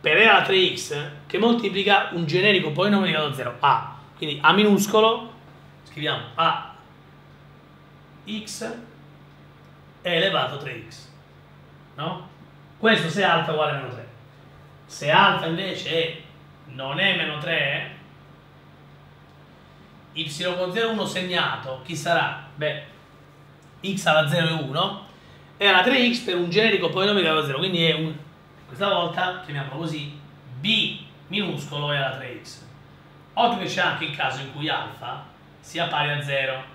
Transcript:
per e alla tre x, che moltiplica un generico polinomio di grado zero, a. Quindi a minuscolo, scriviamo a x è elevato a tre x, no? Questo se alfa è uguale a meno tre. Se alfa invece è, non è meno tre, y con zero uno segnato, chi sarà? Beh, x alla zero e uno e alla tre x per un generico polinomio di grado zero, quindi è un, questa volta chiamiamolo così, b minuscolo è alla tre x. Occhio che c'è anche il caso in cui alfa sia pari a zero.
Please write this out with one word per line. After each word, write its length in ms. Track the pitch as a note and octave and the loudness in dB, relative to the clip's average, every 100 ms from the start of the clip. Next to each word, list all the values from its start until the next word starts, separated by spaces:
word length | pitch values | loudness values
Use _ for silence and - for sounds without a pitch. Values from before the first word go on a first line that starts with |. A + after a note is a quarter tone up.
per 180 | D#3 D#3+ | 4 6
e 80 | A3 | 8
alla 160 | G3 | 6
tre 320 | F3 F#3+ F3+ | 6 4 2
x, 360 | - - D3 D3 - - | 0 -6 -6 -6 -12 -6
che 120 | F3+ | 2
moltiplica 720 | A3+ A#3 G3+ F#3+ G3 G3+ - | 4 4 0 0 4 2 2
un 140 | F3 E3 | -4 0
generico 440 | F3 G3+ F#3+ D#3 | 2 4 4 2
polinomio 340 | D3 G3 G3+ F#3+ | 0 2 4 2
di 60 | |
grado 200 | D#3 D3+ | 0 -2
zero, 240 | C3+ A#2+ A#2 | -4 -6 0
a. 360 | C#3+ A#2 - - - - | 2 2 0 -14 -20 -8
Quindi 220 | D#3 C#3+ | -6 2
a 100 | D#3 | 4
minuscolo, 800 | F#3 G#3+ G3 - A3 A3 A3+ - - - - - - | 6 6 6 4 4 4 4 -6 -18 -20 -20 -20 -20
scriviamo 400 | - - D3 B2 - | -20 -8 -4 -4 -6
a 380 | - E3 - - - - - - - - - - - - - - - - - - | 2 2 2 -6 -18 -20 -20 -20 -20 -20 -20 -20 -20 -20 -20 -20 -20 -20 -20 -10
x 480 | G#3+ G#3 - A3+ A#3+ - - - - - - - - - - - - | -10 -10 -10 -10 -10 -14 -20 -20 -20 -20 -20 -20 -20 -20 -20 -20 -10
è 160 | F3+ E3+ | -2 0
elevato 380 | F#3+ D#3 C3 | 2 0 -2
a 20 | C#3 | -6
tre 280 | C#3 A#2 A2+ | -10 -12 -14
x, 200 | - - - - - - - - - - - | -20 -20 -20 -20 -20 -20 -20 -20 -20 -20 -10
no? 320 | D#3 F#3 - - - - - - | -8 -8 -12 -20 -20 -20 -20 0
Questo 320 | A3 G#3 E3 | 4 4 2
se 120 | G3+ | 0
alfa 280 | F3 E3 D#3+ | 2 2 0
è 20 | |
uguale 200 | D3+ D3 | 0 0
a 20 | |
meno 140 | C#3+ B2+ | -2 -8
tre. 180 | A2+ - - - - - - - - - | -12 -14 -20 -20 -20 -20 -20 -20 -20 -20
Se 240 | - C#3+ | -8 2
alfa 340 | E3 G3 F3 | 6 6 4
invece 460 | E3 E3+ F#3+ E3 - | -2 -4 -4 -6 -4
è, 320 | E3 D#3+ - - - - - - | -2 -2 -6 -18 -20 -20 -20 -20
non 260 | B2+ C3+ C#3+ | -12 -6 0
è 180 | G3 E3+ | 0 0
meno 200 | D#3 D3 | -2 -6
tre, 560 | E3+ D#3+ C#3 D3+ - - - - - - - - - - - - - - - - - - - - - - - | -4 -2 -2 -4 -8 -14 -20 -20 -20 -20 -20 -20 -20 -20 -20 -20 -20 -20 -20 -20 -20 -20 -20 -20 -20 -20 -20
y 120 | D#3+ D#3 D3+ F3+ F3+ | -10 -10 -6 -4 -2
con 160 | F3+ | -2
zero 180 | G3 A3+ | 0 -2
uno 140 | A3 | -2
segnato, 800 | F#3 F#3 F3+ F3 D#3 A#2 C3+ C3 | -4 -4 -4 -2 -2 -4 -8 -12
chi 100 | - | -10
sarà? 480 | D#3 E3+ E3 C#3 - - | -6 0 0 0 -4 -14
Beh, 300 | C#3 D3+ C#3+ - - - - - - - - - - | -6 -4 -4 -12 -20 -20 -20 -20 -20 -20 -20 -20 -10
x 220 | F#3+ G3 - | -6 -2 2
alla 220 | D#3 D3 | 4 4
zero 200 | E3+ E3 | 2 2
e 40 | |
uno 540 | D#3+ C#3+ D3 G3 G3+ - - - - - - | 0 -4 -2 -2 -4 -14 -20 -20 -20 -20 0
e 100 | G3+ | 4
alla 160 | F#3 | 4
tre 280 | A3+ C4 A#3+ | 4 4 2
x 100 | A#3+ | 0
per 160 | - F3+ | -2 -2
un 120 | F3 | 0
generico 400 | F#3 A3+ G3 E3+ | 2 4 2 0
polinomio 320 | D#3+ G3 G#3 | 0 2 2
di 60 | E3 | 2
grado 180 | D#3 | 2
zero, 140 | C#3+ C3+ | 0 -2
quindi 260 | F#3 F3 | -2 2
è 100 | E3 | 2
un, 200 | D#3+ D#3+ D3+ - - - - - | 2 -2 -6 -14 -20 -20 -20 -20
questa 220 | B2+ G3+ | -4 0
volta 520 | F3 E3+ E3 F#3 F3+ | 0 0 -2 -4 -4
chiamiamolo 320 | - C#3+ C#3 D#3 | -8 -8 -8 -8
così, 420 | E3 D3+ D3 - - - - B2 | -6 -8 -10 -14 -20 -20 -18 -8
b 380 | E3+ G#3+ - G#3 - - - | -2 0 -2 -6 -16 -20 -8
minuscolo 640 | G3 F#3 D3 - C#3+ D3 | -6 -4 -6 -8 -8 -4
è 60 | C#3+ | -2
alla 200 | C3+ - | -4 -6
tre 240 | B2+ G#2+ | -12 -14
x. 200 | - - - - - - - - - | -16 -20 -20 -20 -20 -20 -20 -20 -12
Occhio 240 | - A#3+ G3 | 0 2 2
che 80 | F3 | -4
c'è 160 | F#3 | 0
anche 220 | F3 D3 | 0 0
il 120 | D#3 C#3+ | -6 -4
caso 240 | C#3 C3+ | -4 -4
in 120 | C#3 | -10
cui 160 | C#3+ D3+ | -8 -4
alfa 560 | C3 A#2 - A#2+ B2+ - - - - | -4 -6 -12 -12 -12 -14 -20 -20 -20
sia 300 | - E3 E3+ | -14 -6 -2
pari 220 | D#3+ D3 | 0 0
a 120 | D3 | -2
zero. 500 | C3+ C#3 C3+ C3 - | -2 -2 -2 -4 -10